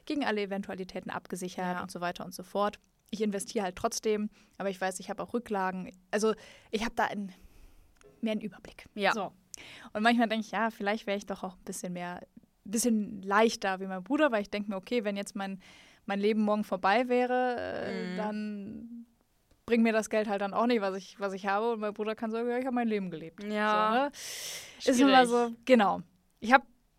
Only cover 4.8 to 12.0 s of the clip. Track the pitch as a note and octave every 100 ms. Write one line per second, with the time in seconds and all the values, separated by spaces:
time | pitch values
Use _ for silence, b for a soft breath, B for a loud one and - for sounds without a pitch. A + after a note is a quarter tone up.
4.8 | F#3+ F#3+ G3+ F#3+ E3+ A#3+ A#3+ G3 F#3 F#3
5.8 | F3+ - _ G#3 A3 G#3+ B B B G#3+
6.8 | A3+ - G#3 G3+ F#3+ - b b b b
7.8 | b _ - - A3+ G#3+ G#3 - - -
8.8 | - G#3 F#3 G#3+ F3 - _ B B B
9.8 | B G#3+ A3+ A#3+ A3 A3 G#3+ G3 A3+ -
10.8 | G3+ G#3+ - G3+ G3 F#3+ F#3 F3+ - F3+
11.8 | F3+ F3